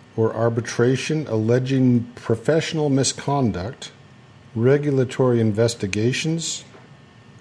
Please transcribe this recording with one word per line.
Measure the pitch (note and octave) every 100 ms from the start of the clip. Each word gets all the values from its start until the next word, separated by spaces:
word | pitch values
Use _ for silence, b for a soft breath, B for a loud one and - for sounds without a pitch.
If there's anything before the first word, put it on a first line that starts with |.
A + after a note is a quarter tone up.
| - -
or | A2
arbitration | A2 A#2 A#2 A2+ - A#2+ C3 - D#3 B2
alleging | A2 A2 B2 C3 C3+ B2+ A#2+ -
professional | - - A2+ - D#3+ - D#3+ D3
misconduct, | C3+ B2+ - - C#3+ A#2+ F2 G2+ - - - - - - - - A2+
regulatory | A#2+ D3 D3 C3+ A#2+ - B2+ A#2+
investigations, | A2 G#2 A#2 - G2 G#2 A#2 C3+ D#3+ E3 D#3+ - - - - - - - - -